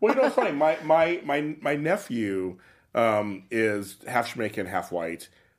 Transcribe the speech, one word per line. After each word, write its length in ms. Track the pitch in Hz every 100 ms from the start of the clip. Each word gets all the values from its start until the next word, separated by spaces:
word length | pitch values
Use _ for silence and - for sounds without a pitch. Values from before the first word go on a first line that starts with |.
Well, 140 | 220
you 60 | 262
know, 60 | -
it's 80 | -
funny. 160 | 180
My, 260 | 143 156 160
my, 360 | 156 160 165 175
my, 320 | 147 147 151 151
my 160 | 143 147
nephew, 840 | 156 202 - 117 104 95 92 90 _ _ _
um, 500 | 117 113 107 104 95 -
is 460 | 113 110 104 98 - -
half 260 | 120 -
Jamaican, 340 | 131 107 107 92
half 240 | 95 -
white, 360 | 87 82 85 - _ _